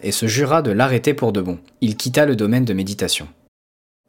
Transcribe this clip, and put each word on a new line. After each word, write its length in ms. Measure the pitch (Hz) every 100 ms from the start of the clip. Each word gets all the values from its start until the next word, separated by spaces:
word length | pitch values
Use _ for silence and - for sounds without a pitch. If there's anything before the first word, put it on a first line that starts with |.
et 100 | 101
se 140 | - 113
jura 340 | 117 139 160
de 100 | 135
l'arrêter 440 | 101 131 120 151
pour 180 | 143 117
de 80 | 101
bon. 180 | 90 85 - -
Il 160 | 113 104
quitta 300 | 127 135 147
le 100 | 117
domaine 300 | 107 127 117
de 80 |
méditation. 520 | 95 95 101 92 - 76 - _ _ _ _ _ _